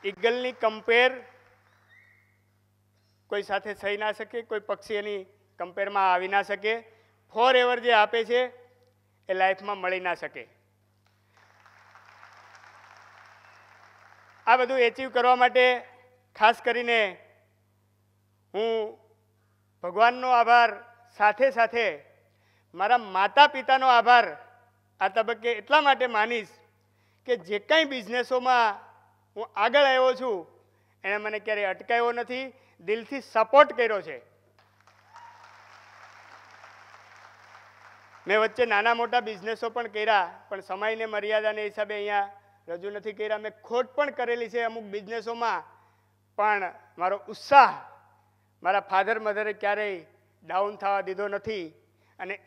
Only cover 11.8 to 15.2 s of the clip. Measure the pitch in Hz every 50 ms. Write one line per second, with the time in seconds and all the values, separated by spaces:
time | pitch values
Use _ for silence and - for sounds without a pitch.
11.8 | _ _ _ - _ - - - - - - - - - - - - - - -
12.8 | - - - - - - - - - - - - - - - - - _ _ _
13.8 | - - _ _ - - - _ _ _ _ _ _ 220 240 254 247 240 269 254
14.8 | 240 233 233 - 262 262 202 247